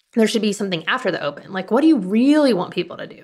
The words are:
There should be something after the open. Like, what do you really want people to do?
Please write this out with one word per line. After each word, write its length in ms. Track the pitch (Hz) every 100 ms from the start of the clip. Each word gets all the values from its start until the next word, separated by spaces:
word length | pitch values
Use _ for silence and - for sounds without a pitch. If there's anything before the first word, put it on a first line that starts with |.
| _ 233
There 100 | 220
should 160 | 226
be 120 | 208
something 300 | 196 196 170 -
after 240 | 143 202
the 100 | 165
open. 300 | 147 147 -
Like, 160 | 190 185
what 120 | 226
do 60 | 320
you 100 | 285
really 540 | 180 220 269 302 277
want 200 | 185 -
people 240 | - 165 -
to 80 | -
do? 180 | -